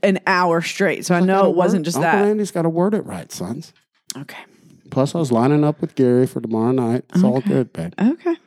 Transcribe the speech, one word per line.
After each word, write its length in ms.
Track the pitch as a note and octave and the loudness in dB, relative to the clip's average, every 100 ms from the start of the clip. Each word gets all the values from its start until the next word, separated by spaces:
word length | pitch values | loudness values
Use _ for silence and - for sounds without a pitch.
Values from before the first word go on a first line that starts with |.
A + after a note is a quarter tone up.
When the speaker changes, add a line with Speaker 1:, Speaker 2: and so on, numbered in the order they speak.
Speaker 1:
an 160 | G3+ F#3+ - | 2 0 0
hour 340 | F#3 F3+ E3+ | 0 2 0
straight, 440 | E3 - G3 C#3+ - | -2 -2 -2 -2 -2
so 100 | F3 | 0
I 20 | |
Speaker 2:
I 20 | |
Speaker 1:
know 120 | F#3 F#3+ | 2 4
Speaker 2:
gotta 140 | F#3+ | 2
Speaker 1:
it 60 | E3+ | 2
wasn't 260 | F3+ F#3+ | 2 0
Speaker 2:
word, 40 | D#3 | -2
Speaker 1:
just 120 | E3 | -2
Speaker 2:
Uncle 140 | E3 | 0
Speaker 1:
that. 100 | D#3+ G3+ | 2 2
Speaker 2:
Randy's 260 | G#3+ G3+ | 0 -2
gotta 180 | F3+ E3 | -2 -2
word 240 | E3 F#3 | 0 0
it 120 | G#3 - | 0 -4
right, 260 | F3+ - | -12 -14
sons. 420 | - F2+ A#2+ - _ _ _ _ - | -12 -10 -10 -12 _ _ _ _ -14
Speaker 1:
Okay. 200 | D3 - - _ _ - - | -14 -18 -20 _ _ -20 -6
Speaker 2:
Plus, 240 | C3+ C3+ E3+ | -2 -2 -2
I 40 | |
was 120 | D3+ | 0
lining 320 | A2+ B2+ D3+ | 2 2 2
up 180 | D3+ D3+ | 2 -2
with 140 | E3 - | -8 0
Gary 300 | B2+ B2 B2+ | 2 4 2
for 120 | B2+ | -2
tomorrow 300 | A2+ A2 A2+ | -6 -2 0
night. 320 | C3 A#2 A#2+ - | 0 -2 -4 -2
It's 100 | F3+ | 2
all 140 | G3 C3+ | 2 2
Speaker 1:
Okay. 120 | G3+ | 0
Speaker 2:
good, 240 | C#3 A#2+ | -2 -2
babe. 200 | - E3+ - | -6 -10 -2
Speaker 1:
Okay. 360 | A3 E4 F4+ E4 | -2 0 -4 -6